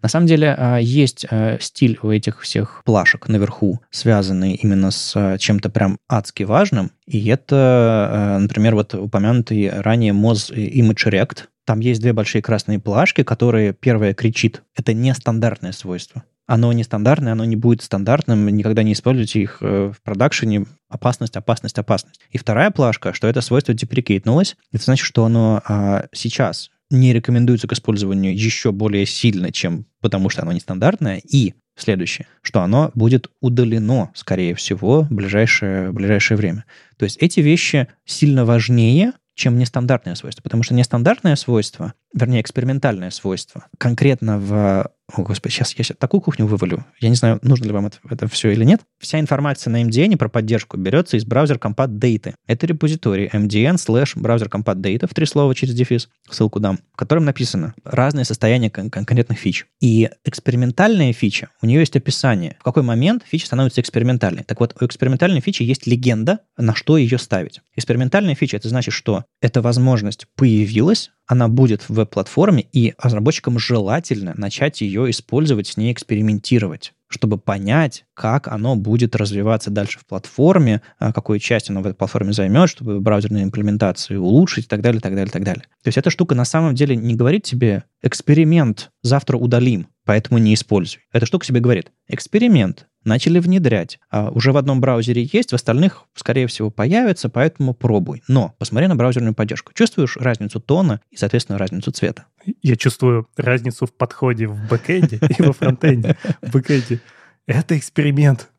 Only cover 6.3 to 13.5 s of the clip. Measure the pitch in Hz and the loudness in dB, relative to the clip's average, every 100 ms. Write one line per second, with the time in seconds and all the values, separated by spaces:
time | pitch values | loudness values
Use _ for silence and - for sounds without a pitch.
6.3 | - 101 120 202 123 190 _ - 123 107 | -8 0 2 2 0 -4 _ -8 -4 0
7.3 | 131 - 139 131 127 117 110 101 107 101 | -2 0 2 4 4 4 2 0 -2 0
8.3 | 98 101 - 107 110 104 98 104 101 104 | 0 0 2 2 2 0 -4 -4 0 2
9.3 | 123 113 110 98 95 104 117 110 101 110 | 2 0 0 -2 -2 0 2 2 4 2
10.3 | 110 - 123 104 131 113 107 - 101 120 | 2 -2 -6 -2 2 4 4 0 0 -2
11.3 | - - _ - 110 120 113 120 110 104 | -6 -20 _ -4 -2 0 0 0 0 0
12.3 | 113 104 110 - 104 - 104 185 - 127 | -2 -2 -2 -2 -4 -2 0 0 0 -2
13.3 | 110 120 | 0 2